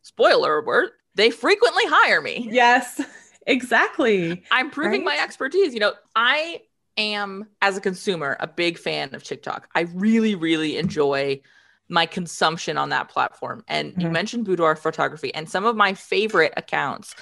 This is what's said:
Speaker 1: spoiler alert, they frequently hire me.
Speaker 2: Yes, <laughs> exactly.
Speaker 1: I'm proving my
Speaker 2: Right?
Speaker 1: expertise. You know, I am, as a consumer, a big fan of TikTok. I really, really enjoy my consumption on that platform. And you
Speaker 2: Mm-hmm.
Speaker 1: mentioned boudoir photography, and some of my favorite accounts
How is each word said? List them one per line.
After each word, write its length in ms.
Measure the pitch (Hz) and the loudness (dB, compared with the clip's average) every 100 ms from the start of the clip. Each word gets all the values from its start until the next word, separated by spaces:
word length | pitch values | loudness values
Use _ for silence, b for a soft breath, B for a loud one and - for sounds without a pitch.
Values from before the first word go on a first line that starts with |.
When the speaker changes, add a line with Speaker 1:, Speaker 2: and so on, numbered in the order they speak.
Speaker 1:
spoiler 560 | - - 302 165 143 156 | -10 2 4 4 2 0
alert, 360 | 135 214 - - _ | 0 0 0 -6 _
they 160 | - 220 | 2 2
frequently 540 | - 311 415 480 370 381 | 2 2 4 4 2 4
hire 340 | 330 453 175 | 4 4 2
me. 280 | 147 - 240 | 0 -6 -2
Speaker 2:
Yes, 500 | 247 240 247 254 - 277 B B | 4 6 6 2 -8 -10 B B
<laughs> 200 | B - | B -2
exactly. 1000 | 254 247 233 403 - 240 196 165 180 - | -2 2 2 2 2 2 2 0 -4 -2
Speaker 1:
I'm 220 | 247 262 | -2 -2
proving 320 | 277 311 359 | -4 -2 -2
my 80 | - | -2
Speaker 2:
Right? 100 | 294 | -2
Speaker 1:
expertise. 540 | 330 - 269 370 359 233 | -4 -4 -2 2 0 2
You 60 | |
know, 120 | 208 - _ 226 | -2 -2 _ 0
I 460 | 240 294 330 330 _ _ _ - | 2 2 -2 -8 _ _ _ -6
am, 480 | 214 208 202 190 214 - | -4 -4 -6 -10 -14 -2
as 160 | 196 190 | 0 0
a 40 | |
consumer, 560 | 196 185 - 170 139 - | -4 -4 -4 -4 -4 -6
a 80 | 160 | -6
big 320 | - 170 170 | -2 -2 -2
fan 340 | 170 151 143 | -4 -6 -6
of 100 | - | -10
TikTok. 460 | - 135 - - - - | -12 -12 -10 -10 -4 -4
I 60 | 175 | -2
really, 400 | 180 208 226 220 | 0 2 2 2
really 440 | 190 165 160 156 131 | 0 0 0 -2 -2
enjoy 640 | 175 156 143 139 139 139 b b b b - | -2 0 0 0 -2 -4 b b b b -4
my 160 | 170 165 | 0 0
consumption 720 | - 170 - 170 165 - 147 | -2 -8 -2 0 0 -4 -4
on 100 | 143 | -2
that 200 | 139 - | -4 -4
platform. 560 | 135 127 - 123 127 - | -2 -4 -4 -10 -10 -6
And 220 | 151 151 180 | -6 -6 -4
you 80 | 170 | -2
Speaker 2:
Mm-hmm. 80 | |
Speaker 1:
mentioned 320 | 165 214 240 202 | -2 -4 -6 -4
boudoir 320 | 175 160 160 | 0 2 0
photography, 560 | 160 160 143 147 135 156 | -2 -2 -4 -4 -8 -8
and 140 | 156 | -6
some 160 | 180 214 | -2 0
of 100 | 220 | 2
my 180 | 202 | 2
favorite 600 | 190 - 190 214 196 - - | 0 -4 -2 2 2 2 0
accounts 580 | - 147 143 - - B | -6 -4 -4 -6 -14 B